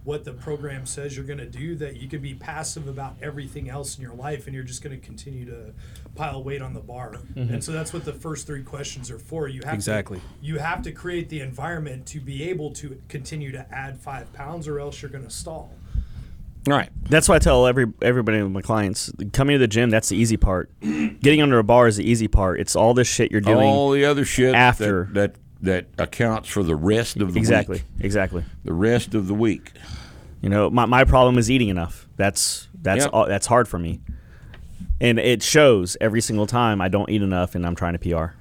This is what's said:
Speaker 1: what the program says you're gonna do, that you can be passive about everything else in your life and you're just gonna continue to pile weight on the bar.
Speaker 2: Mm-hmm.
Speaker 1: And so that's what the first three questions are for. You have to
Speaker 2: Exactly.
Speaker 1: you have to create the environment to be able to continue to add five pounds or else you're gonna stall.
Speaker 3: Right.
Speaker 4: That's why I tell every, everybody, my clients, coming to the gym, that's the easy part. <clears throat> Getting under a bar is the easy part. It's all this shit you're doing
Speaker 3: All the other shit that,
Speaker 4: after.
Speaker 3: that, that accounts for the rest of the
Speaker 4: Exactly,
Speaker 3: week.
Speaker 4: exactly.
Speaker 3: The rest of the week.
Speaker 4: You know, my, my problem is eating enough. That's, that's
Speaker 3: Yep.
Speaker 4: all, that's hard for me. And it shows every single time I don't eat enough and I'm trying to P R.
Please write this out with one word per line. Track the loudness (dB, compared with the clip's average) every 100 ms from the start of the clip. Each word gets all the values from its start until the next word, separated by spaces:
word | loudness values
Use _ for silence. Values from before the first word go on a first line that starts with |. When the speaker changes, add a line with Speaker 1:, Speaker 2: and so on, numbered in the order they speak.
Speaker 1:
what | -8 -10
the | -10
program | -14 -10 -10 -10 -12 -12
says | -10 -10 -12
you're | -12
gonna | -12 -14
do, | -12 -10 -8
that | -10 -12
you | -12
can | -12
be | -12
passive | -12 -12 -10 -10 -10 -12
about | -12 -12 -12
everything | -12 -12 -12 -12 -12
else | -10 -12 -12
in |
your | -16 -12
life | -10 -10 -10
and | -12
you're |
just | -12 -12
gonna | -12 -14
continue | -16 -18 -14 -14 -14
to | -14 -16 -18 -18 -18 -18 -12
pile | -10 -10
weight | -10 -10
on | -10
the | -12
bar. | -14 -14 -14 -16 -14 -8
Speaker 2:
Mm-hmm. | -6 -4
Speaker 1:
And |
so | -6
that's | -8 -8
what | -10 -10
the |
first | -12 -10 -12 -10
three | -12
questions | -12 -12 -12 -12 -14
are | -16
for. | -12 -8 -8
You | -8
have | -8
to | -6
Speaker 2:
Exactly. | -4 -4 -4 -12 -14 -14
Speaker 1:
you | -10 -6
have | -6 -6
to | -8
create | -10 -8 -8 -8
the | -10
environment | -10 -10 -8 -8 -8 -10 -12
to | -14
be | -12 -10 -8
able | -6 -8 -10
to | -14 -14 -14
continue | -12 -10 -10 -10
to | -12 -12
add | -12 -12 -12
five | -12 -12 -14
pounds | -14 -12 -10 -8
or | -8
else | -8 -12
you're | -14
gonna | -14 -14
stall. | -12 -12 -14 -16 -20 -6 -6 -6 -12 -16 -16 -18 -6 0
Speaker 3:
Right. | 0 0 -8 2
Speaker 4:
That's | 4 6
why | 6
I |
tell | 6 6 6
every, | 4 0 0
everybody, | 0 2 2 2
my | 0 -4
clients, | -2 0 0 -4 -8 -8 -4
coming | 0 4 4
to |
the | 4
gym, | 4 4
that's | 2 2
the | 2
easy | 2 4
part. | 2 2 -4 -8
<clears throat> |
Getting | -4 -2 -2 4 6 6
under | 6 4
a |
bar | 6 8 8
is | 4
the | 2
easy | 2 4
part. | 4 4 0
It's | -2 4
all | 4
this | 6 2
shit | 2 2
you're | 2
doing | 4 4 6
Speaker 3:
All | 4 4
the | 4
other | 4 2 0
shit | 2 4
that, | 6
Speaker 4:
after. | 6 4 0 0 0
Speaker 3:
that, | 0 0 -2 -20 -6
that | 0 0 -2 -6
accounts | -6 0 0 0 -4
for | -2
the | 0 0
rest | 2 2 0 -2
of | -2
the | 2
Speaker 4:
Exactly, | 4 2 2 -6
Speaker 3:
week. | -8 -6
Speaker 4:
exactly. | -2 0 0 -4 -8 -10 -6
Speaker 3:
The |
rest | 0 2 2 0 -4
of | -2
the |
week. | 0 0 0 -8 -20 -18 -16 -16 -20 -20 -6
Speaker 4:
You | 0
know, | 2 4
my, | 2 4
my | 6 6
problem | 8 8 6
is | 4
eating | 2 2
enough. | 0 -4 -8 -16 -2
That's, | 0 0 -4 -4 -12 -6
that's | -2 0 2
Speaker 3:
Yep. |
Speaker 4:
all, | 2 2
that's | 0 2
hard | 2 2
for | -2
me. | -6 -6 -10 -14 -16 -20 -20 -18 -18 -16 -4 0
And | 4 4
it | 4 2
shows | 4 8 8 8 4 0
every | 0 2
single | 0 0 0
time | 2 2 2
I | 2
don't | 0 0
eat | 0
enough | 2 0 0 -2
and | -4
I'm | -2
trying | -2
to | -2
P | -2
R. | -2 -2 -8